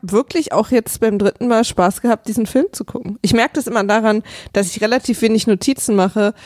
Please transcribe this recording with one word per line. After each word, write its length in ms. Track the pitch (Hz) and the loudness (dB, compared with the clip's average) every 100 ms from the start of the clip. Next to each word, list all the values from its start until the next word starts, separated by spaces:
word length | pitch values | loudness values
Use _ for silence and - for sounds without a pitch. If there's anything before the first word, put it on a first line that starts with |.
wirklich 500 | 175 202 285 339 - | -2 0 0 -2 0
auch 180 | - 214 | -2 2
jetzt 300 | 247 220 - | 0 0 -2
beim 180 | 226 208 | 0 2
dritten 300 | 202 - 247 | 0 0 0
Mal 160 | 226 | 2
Spaß 380 | 233 - 175 - | 2 2 0 0
gehabt, 260 | 240 220 - | 0 0 -2
diesen 160 | 220 220 | -4 0
Film 200 | 262 370 | 0 0
zu 120 | - | -4
gucken. 340 | - - - 208 | -10 -10 -10 -4
Ich 100 | 208 | 0
merk 220 | 226 247 | 2 2
das 120 | 311 - | -2 -4
immer 180 | 233 | -2
daran, 380 | 196 214 220 214 - - - | 0 2 2 0 -4 -14 -4
dass 160 | 202 185 | -2 -2
ich 80 | - | -2
relativ 400 | 220 254 - 226 | 0 0 0 0
wenig 240 | 226 220 226 | 2 2 2
Notizen 500 | 190 - 269 - 196 | 0 0 -2 0 2
mache, 380 | 185 220 202 - | 2 2 0 -2